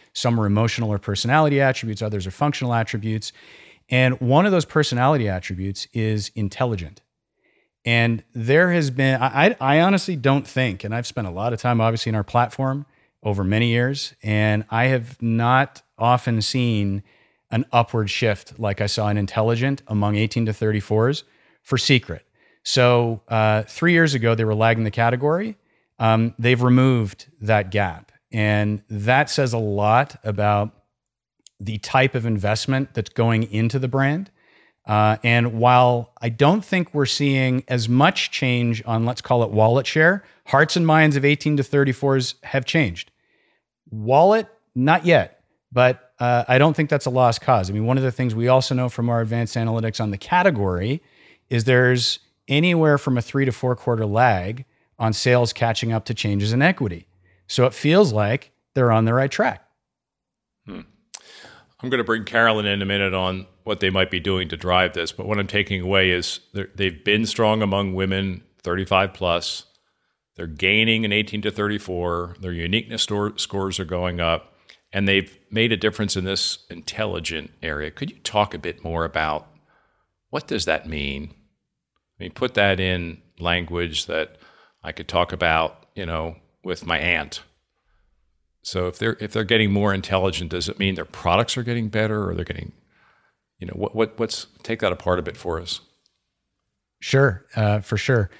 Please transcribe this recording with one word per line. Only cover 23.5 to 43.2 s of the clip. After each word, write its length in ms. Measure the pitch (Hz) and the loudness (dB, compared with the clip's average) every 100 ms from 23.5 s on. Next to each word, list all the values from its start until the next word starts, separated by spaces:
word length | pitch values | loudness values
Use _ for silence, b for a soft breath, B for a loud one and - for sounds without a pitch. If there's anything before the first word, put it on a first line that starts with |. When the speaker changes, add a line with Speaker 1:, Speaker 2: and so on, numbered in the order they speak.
| 107 | 2
Speaker 1:
three 280 | 107 - 170 | -2 -2 2
years 220 | 170 165 | 4 4
ago, 200 | 135 113 | 2 2
they 100 | 113 | 2
were 100 | 110 | 2
lagging 300 | 107 113 117 | 2 2 2
the 60 | 110 | 0
category. 640 | 110 117 123 147 170 220 208 _ _ _ - | 0 0 2 0 -2 -4 -10 _ _ _ -2
Um, 360 | 113 113 117 - | 2 4 2 0
they've 220 | 117 120 | 2 4
removed 640 | 123 127 131 123 104 - - _ | 4 6 6 2 0 -6 -20 _
that 300 | 107 107 92 | 0 2 2
gap. 400 | 101 95 80 - _ _ | 0 -2 -4 -16 _ _
And 500 | 113 107 104 104 107 - | -2 2 2 0 -4 -8
that 420 | 107 104 131 147 | -6 0 2 2
says 220 | - 131 | 0 -2
a 60 | 117 | -2
lot 580 | 107 101 104 117 143 - | -2 0 2 2 2 -4
about 480 | 110 101 104 104 107 - _ _ _ _ _ _ _ _ | -6 -2 0 2 -2 -8 _ _ _ _ _ _ _ _
the 180 | 101 110 | -10 -8
type 380 | - 135 131 127 | -2 2 2 0
of 100 | 113 | -2
investment 680 | 107 101 110 - 135 135 | -2 -2 -2 -2 -4 -4
that's 160 | - 104 | -6 -6
going 340 | - 117 113 113 | 0 2 2 0
into 260 | 107 113 131 | -2 -2 -2
the 100 | 127 | -2
brand. 420 | 135 135 156 196 b b b b b | 0 0 0 -6 b b b b b
Uh, 320 | - 107 107 107 | 0 4 4 4
and 380 | 117 120 120 113 | 2 4 2 2
while 520 | 120 123 123 120 117 _ | 4 6 6 2 -4 _
I 80 | 120 | -6
don't 360 | 113 139 208 | 2 4 4
think 280 | - 185 170 | 0 -2 -2
we're 140 | 147 135 | -2 -2
seeing 560 | - 143 135 131 127 - | 0 0 2 2 0 -2
as 200 | 123 113 | -2 2
much 440 | 123 156 190 - | 4 4 2 -4
change 500 | - 131 120 120 110 | -2 0 0 0 -2
on, 200 | 117 113 | -2 -2
let's 160 | 117 120 | -2 -4
call 240 | - 123 | 0 0
it 60 | 110 | 2
wallet 360 | 107 110 127 127 | 4 4 4 2
share, 380 | 156 160 196 b b - | 4 4 2 b b 0
hearts 300 | 135 156 175 | 2 4 2
and 80 | |
minds 300 | 165 156 156 | 4 6 6
of 100 | 139 | 4
eighteen 320 | 139 147 151 147 | 2 2 0 -2
to 40 | |
thirty-fours 720 | 135 143 139 123 139 135 123 - | 0 2 2 0 0 0 -2 -8
have 220 | - 135 | -6 -4
changed. 480 | 123 165 120 85 - _ | 0 0 0 -4 -14 _